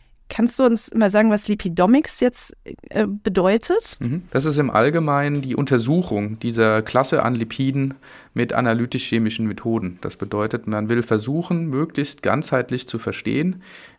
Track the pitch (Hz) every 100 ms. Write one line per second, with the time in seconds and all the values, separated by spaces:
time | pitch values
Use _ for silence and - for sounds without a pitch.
0 | _ _ - - 233 - 262 226 - 220
1 | 208 208 220 208 - 202 185 170 185 269
2 | - - 247 - - - - - - -
3 | 214 208 214 185 180 220 - 403 - -
4 | 120 160 - 131 156 147 139 107 127 170
5 | 156 143 143 147 131 117 139 127 113 170
6 | 175 104 104 110 120 113 110 110 110 123
7 | 135 156 117 123 113 - 135 139 135 135
8 | - - - - 120 - 120 113 120 127
9 | - 113 110 110 110 101 117 113 92 90
10 | - - 101 104 107 113 107 107 107 120
11 | 113 110 107 151 175 170 165 135 147 -
12 | 139 - - 120 - 131 123 123 - 113
13 | 110 - 110 117 170 185 - - -